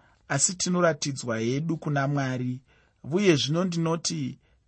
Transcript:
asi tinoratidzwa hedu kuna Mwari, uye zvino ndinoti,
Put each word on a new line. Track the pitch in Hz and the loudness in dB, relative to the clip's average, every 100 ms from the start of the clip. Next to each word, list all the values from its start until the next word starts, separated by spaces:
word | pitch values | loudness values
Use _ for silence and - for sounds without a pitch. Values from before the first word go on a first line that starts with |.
| _ _ - | _ _ -4
asi | 143 - 185 | 0 0 0
tinoratidzwa | 180 180 170 147 147 131 120 113 | 0 2 2 2 -4 -6 -4 -2
hedu | 113 139 165 160 | 0 0 -2 -4
kuna | 156 139 139 | -2 0 0
Mwari, | 143 131 127 127 127 - _ _ _ | 0 -2 -2 -4 -6 -12 _ _ _
uye | 120 180 196 147 | -2 4 6 4
zvino | 123 165 | 4 0
ndinoti, | 190 165 165 165 - 165 131 135 _ _ | 0 0 0 -2 -2 -4 -6 -8 _ _